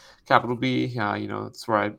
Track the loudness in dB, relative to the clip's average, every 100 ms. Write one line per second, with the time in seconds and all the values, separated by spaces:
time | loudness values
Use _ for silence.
0 | -20 -10 2 4 4 0 0 0 0 -2
1 | -2 -2 -4 -8 -10 -10 0 2 2